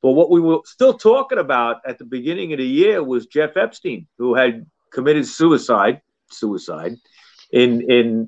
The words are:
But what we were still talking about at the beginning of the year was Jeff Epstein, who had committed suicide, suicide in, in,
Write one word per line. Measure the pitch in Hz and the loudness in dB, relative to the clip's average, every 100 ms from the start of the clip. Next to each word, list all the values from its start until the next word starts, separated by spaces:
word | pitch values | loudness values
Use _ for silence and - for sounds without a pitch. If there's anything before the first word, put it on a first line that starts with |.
But | 131 | 2
what | 135 165 | 4 4
we | 170 | 4
were | 165 160 - | 2 -2 -4
still | _ 262 233 | _ 0 2
talking | 214 254 262 233 | 2 2 0 -4
about | 143 127 117 117 135 | -2 -2 -2 -4 -10
at | 117 | -14
the | 120 | -12
beginning | 127 127 180 180 | -8 -8 -8 -8
of | 147 | -6
the | 127 | -4
year | 139 202 202 | 0 2 0
was | 139 123 110 | -2 -6 -4
Jeff | 147 151 185 | -4 -2 -2
Epstein, | 226 - 180 117 - _ | -6 -6 -10 -10 -16 _
who | 123 | -2
had | 120 127 113 - _ _ | 2 0 -2 -14 _ _
committed | - 135 151 123 | -4 0 0 -2
suicide, | - 165 143 - 113 101 127 _ _ _ | 0 2 2 2 0 0 -2 _ _ _
suicide | - 107 95 - 80 85 120 _ _ _ _ _ | -10 -8 -8 -10 -10 -10 -12 _ _ _ _ _
in, | 123 123 120 120 | 2 2 0 2
in, | 123 117 113 | 2 2 -2